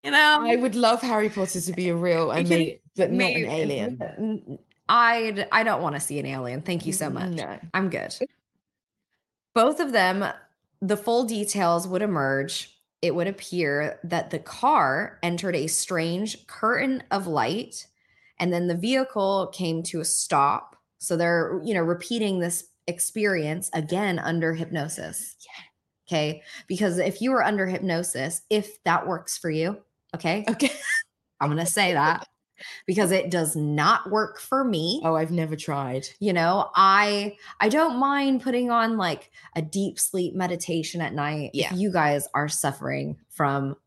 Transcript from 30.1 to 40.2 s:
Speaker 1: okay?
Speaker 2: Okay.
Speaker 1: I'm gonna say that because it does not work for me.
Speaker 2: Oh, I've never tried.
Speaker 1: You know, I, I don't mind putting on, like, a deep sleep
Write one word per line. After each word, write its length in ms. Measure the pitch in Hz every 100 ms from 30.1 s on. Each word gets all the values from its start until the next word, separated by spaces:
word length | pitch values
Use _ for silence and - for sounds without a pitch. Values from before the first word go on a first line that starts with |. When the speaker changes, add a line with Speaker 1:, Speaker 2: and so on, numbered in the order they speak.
| 170
Speaker 1:
okay? 280 | 165 196 208
Speaker 2:
Okay. 220 | 226 262 - - - - _ _ _
Speaker 1:
I'm 100 | 147
gonna 160 | 151 170
say 280 | - 185
that 340 | 160 151 170 - _ _ _ - - -
because 260 | 190 190
it 180 | 190 180
does 240 | 175 160 160
not 540 | 147 147 156 226 -
work 280 | 214 208 -
for 260 | - 269 262
me. 340 | 175 165 269 165
Speaker 2:
Oh, 100 | 160
I've 160 | 160
never 240 | 170 160 156
tried. 540 | - 143 135 131 - -
Speaker 1:
You 140 | 202
know, 360 | 175 165 196 - -
I, 640 | 190 196 208 208 202 202 - -
I 80 | 214
don't 280 | 285 320 247
mind 440 | 277 277 277 262
putting 280 | 262 247 247
on, 280 | 233 226 220
like, 340 | 180 143 - - - 165
a 60 |
deep 360 | 156 196 196 -
sleep 380 | - 190